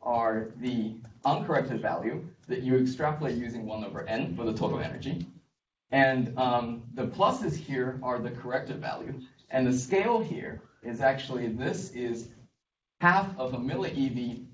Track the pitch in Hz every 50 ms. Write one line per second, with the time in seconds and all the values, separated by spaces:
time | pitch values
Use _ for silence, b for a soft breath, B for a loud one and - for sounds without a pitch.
0 | - 120 120 117 113 113 110 110 110 110 - 113 123 123 120 113 107 110 - -
1 | - - - - - 139 151 - - 160 156 139 127 127 - - - - - -
2 | - - 156 - - - - _ _ - 127 127 127 127 127 131 127 - - -
3 | 151 151 156 147 151 127 117 120 120 117 120 117 107 107 107 107 107 95 92 -
4 | - 110 110 113 - 113 - - 117 110 107 - - - - - - - - -
5 | - 135 - - - - - - _ _ _ _ _ _ _ _ _ - 131 135
6 | 135 131 127 127 117 117 - 123 - 123 123 120 117 117 117 117 - - - 127
7 | 127 127 - - 294 - 214 - 208 160 143 - - - 127 127 127 127 127 -
8 | - 123 123 117 113 117 - - 120 123 127 - - - 120 - - - 107 -
9 | - - 143 - - - _ _ _ - - 131 127 123 127 127 - - 190 190
10 | 202 233 233 220 175 - - - - - - - - - _ _ - 117 113 113
11 | - 131 131 - - - 127 123 120 113 107 123 131 151 - - - - - 123
12 | 123 117 117 113 - - - - - - _ _ _ _ _ _ _ _ _ -
13 | 175 175 185 196 196 190 - - 131 127 127 120 120 139 160 185 190 - - 139
14 | 135 131 117 123 120 117 113 123 - -